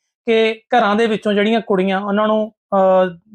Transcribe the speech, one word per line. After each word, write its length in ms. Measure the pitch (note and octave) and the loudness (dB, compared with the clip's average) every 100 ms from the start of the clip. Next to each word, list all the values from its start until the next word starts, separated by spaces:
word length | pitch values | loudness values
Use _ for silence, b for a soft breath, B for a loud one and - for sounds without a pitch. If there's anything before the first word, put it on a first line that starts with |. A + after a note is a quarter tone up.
| _ _ - | _ _ -2
ਕਿ 360 | A3+ A3 A3 _ B3 | 0 0 -4 _ 0
ਘਰਾਂ 180 | G#3+ G#3 | 0 0
ਦੇ 100 | A#3 | 0
ਵਿੱਚੋਂ 260 | G#3 G#3+ | -2 -2
ਜਿਹੜੀਆਂ 280 | G3+ G#3 A3+ | 0 0 -2
ਕੁੜੀਆਂ, 400 | A3 G3 F#3+ F#3+ | 0 -2 0 -4
ਉਹਨਾਂ 260 | G3+ G3+ G#3+ | -2 -2 0
ਨੂੰ, 260 | A3 G#3+ - _ | 0 -4 -10 _
ਅਹ, 340 | G3 F#3+ F#3 F#3 E3+ _ | 0 2 2 0 -4 _